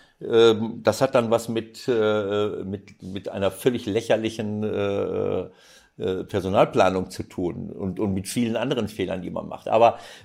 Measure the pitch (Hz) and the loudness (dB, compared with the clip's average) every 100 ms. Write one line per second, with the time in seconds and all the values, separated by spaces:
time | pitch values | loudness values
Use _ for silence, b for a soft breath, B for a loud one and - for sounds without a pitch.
0 | b b - 117 113 104 110 - - - | b b 2 6 8 6 0 0 0 2
1 | 135 127 113 113 117 113 110 - - 117 | 2 2 2 0 0 -6 -6 -8 -2 2
2 | 107 107 98 104 104 - 95 98 - - | 2 2 0 0 0 -4 -6 -8 -10 -18
3 | 92 98 - - 98 - 135 117 104 104 | -12 -10 -8 -2 -2 0 -2 0 -2 -2
4 | - 113 110 110 107 107 107 95 101 101 | 0 0 0 -4 -6 -4 -4 -2 -2 -2
5 | 90 95 98 98 90 b b b b - | -2 -2 -2 -4 -6 b b b b -6
6 | 98 92 85 104 92 104 160 131 95 92 | -4 -4 -4 -4 0 2 4 4 4 2
7 | 92 - - - 87 92 85 - 98 87 | -4 -10 -10 -4 -4 -4 -10 -6 -6 -2
8 | 107 95 95 123 117 113 123 135 107 - | -2 -4 -4 -2 -2 -2 -2 -2 -4 -4
9 | 90 92 87 87 80 - - 110 113 - | -4 -4 -8 -10 -10 -10 0 6 6 4
10 | B B | B B